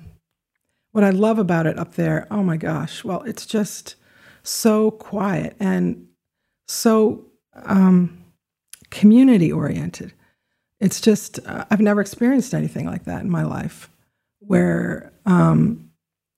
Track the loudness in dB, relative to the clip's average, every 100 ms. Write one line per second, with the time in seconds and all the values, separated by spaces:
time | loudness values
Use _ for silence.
0 | -14 _ _ _ _ _ _ _ _ 0
1 | 2 2 2 0 0 0 -2 -4 -8 -4
2 | -2 -2 -4 -2 -2 -2 -4 -6 -8 -10
3 | -8 -8 -10 -14 -6 -4 -4 -8 -18 -20
4 | _ _ _ _ -12 -2 0 2 0 -4
5 | -12 -6 -4 -4 -6 -6 -4 -2 -2 -6
6 | -16 _ _ _ _ _ -12 -2 2 2
7 | 2 -2 -16 _ _ -18 -2 2 6 4
8 | 2 -6 -20 _ _ _ _ -20 _ 4
9 | 6 8 6 6 2 0 -4 -6 -8 -10
10 | -18 _ _ _ _ _ _ _ -2 0
11 | 0 0 -4 -16 -12 -12 -4 0 2 0
12 | -4 -2 0 0 -2 -4 -4 -6 -8 -10
13 | -10 -8 -4 -4 -4 -6 -10 -14 -20 _
14 | _ _ _ _ 0 0 2 -2 -4 -8
15 | -14 _ 2 4 4 4 2 -2 -14 _
16 | _ _ _